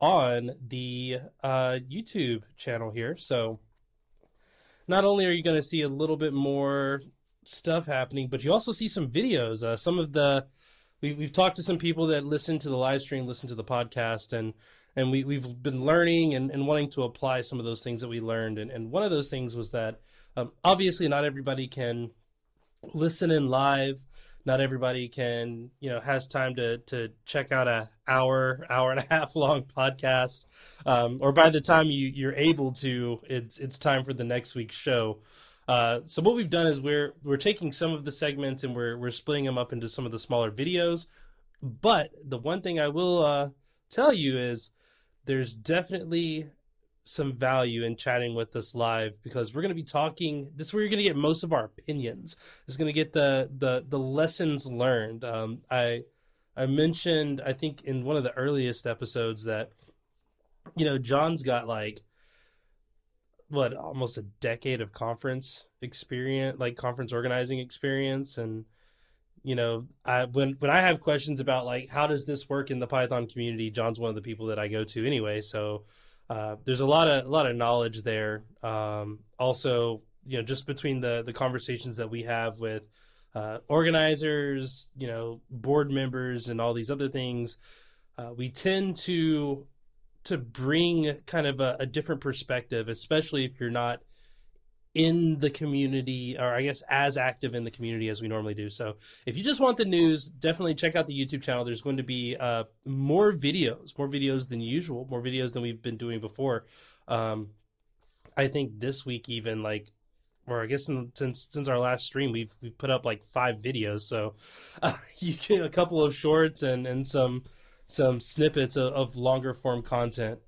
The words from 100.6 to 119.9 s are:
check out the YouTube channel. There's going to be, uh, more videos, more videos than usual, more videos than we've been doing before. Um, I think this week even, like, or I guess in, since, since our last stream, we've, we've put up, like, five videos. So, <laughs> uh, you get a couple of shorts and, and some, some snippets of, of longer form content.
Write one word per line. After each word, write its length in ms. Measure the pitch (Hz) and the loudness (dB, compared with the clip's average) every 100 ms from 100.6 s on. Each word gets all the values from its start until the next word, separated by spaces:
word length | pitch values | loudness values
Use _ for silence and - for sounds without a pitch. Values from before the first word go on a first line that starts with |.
| 175 | 0
check 220 | 147 165 165 | 0 0 0
out 100 | 156 | 0
the 100 | 139 | -2
YouTube 260 | 131 139 | -4 -4
channel. 220 | - 123 | -2 -2
There's 180 | 120 113 | -2 -4
going 160 | 143 135 | -4 -4
to 40 | |
be, 320 | 123 123 120 120 | -2 -4 -4 -4
uh, 240 | 123 117 110 _ | -2 -2 -4 _
more 480 | 135 135 139 165 208 | -6 -2 2 6 6
videos, 640 | 175 139 180 127 - - - | 4 2 2 0 -2 -8 -6
more 120 | 143 | -4
videos 400 | 143 135 135 127 | 0 0 0 -2
than 120 | 117 | -4
usual, 460 | 117 143 165 123 131 | -2 -4 -4 -8 -6
more 140 | 123 | -6
videos 300 | 123 131 127 | -4 -2 -2
than 100 | 123 | -4
we've 180 | 120 113 | -6 -6
been 160 | 120 110 | -8 -6
doing 200 | 117 113 | -6 -6
before. 460 | 107 - 135 113 - - - _ - | -8 -4 -2 -2 -6 -20 -20 _ -4
Um, 440 | 117 110 107 104 - _ _ _ _ _ _ _ - | -2 -2 -4 -8 -14 _ _ _ _ _ _ _ -2
I 120 | 135 | 0
think 320 | 147 131 107 | 0 -4 -4
this 260 | 123 131 131 | -6 -4 -6
week 220 | 120 - | -8 -6
even, 340 | 117 110 110 | -6 -4 -4
like, 300 | 107 107 104 _ _ _ _ _ - | -4 -4 -8 _ _ _ _ _ -6
or 120 | 120 | -4
I 60 | 110 | -2
guess 220 | 139 139 | -2 -2
in, 240 | 131 123 | -4 -6
since, 320 | - 131 127 - | -4 -4 -4 -6
since 160 | 147 135 | -6 -2
our 100 | 123 | 0
last 260 | 123 123 | 2 0
stream, 280 | - 135 139 | -2 -2 -2
we've, 200 | 113 110 - | -2 -6 -10
we've 160 | 120 - | -16 -6
put 140 | 135 | -2
up, 140 | 127 | 0
like, 180 | 123 107 | 0 -4
five 360 | - 131 123 110 | -4 0 0 0
videos. 420 | 117 131 104 104 | -4 -2 -2 -2
So, 340 | - 117 107 - - - | -2 -2 -4 -6 -18 -20
<laughs> 240 | - - | -20 -4
uh, 120 | 160 - - - | -2 -2 -8 -6
you 160 | 175 | -4
get 280 | 160 - 202 | -2 2 2
a 60 | 160 | 2
couple 340 | 180 175 165 | 2 2 4
of 140 | 147 139 | 2 2
shorts 480 | 151 156 160 160 | 4 4 4 2
and, 200 | 139 127 | 0 0
and 220 | 127 127 135 | -2 -4 0
some, 380 | 143 127 123 - - - _ - | 2 2 0 -8 -18 -20 _ -6
some 300 | - 131 123 | 2 4 4
snippets 560 | - - 151 147 131 | 0 2 2 4 0
of, 200 | 139 127 | 0 0
of 200 | 139 123 | 0 -2
longer 400 | 123 127 131 131 | 0 2 2 0
form 280 | 127 131 120 | -4 -2 -2
content. 580 | 117 | 0